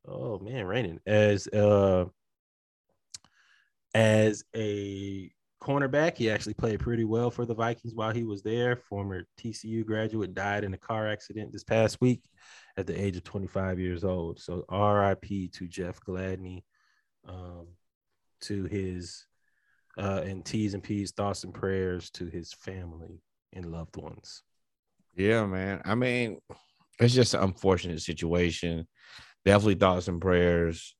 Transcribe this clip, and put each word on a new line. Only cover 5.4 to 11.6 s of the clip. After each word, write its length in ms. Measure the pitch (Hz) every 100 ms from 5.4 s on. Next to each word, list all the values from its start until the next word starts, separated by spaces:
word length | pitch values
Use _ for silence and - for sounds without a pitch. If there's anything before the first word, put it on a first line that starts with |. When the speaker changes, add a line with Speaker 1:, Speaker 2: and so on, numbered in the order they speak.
| _ _
Speaker 1:
cornerback. 540 | - 139 135 143 165 -
He 140 | 113
actually 240 | 104 107
played 260 | 104 117 104
pretty 240 | - 117
well 260 | 110 113 120
for 160 | 120 120
the 100 | 113
Vikings 380 | 117 117 120
while 200 | 110 110
he 100 | 113
was 180 | 113 101
there. 360 | 107 117 123 123
Former 460 | _ 101 98 92 85 -
T 140 | 117
C 160 | 110 110
U 160 | 113
graduate 500 | 107 107 110 110 92
died 300 | 92 101 104
in 100 | 101
a 40 | 92
car 320 | - 110 107
accident 420 | 104 - 107 107
this 140 | 104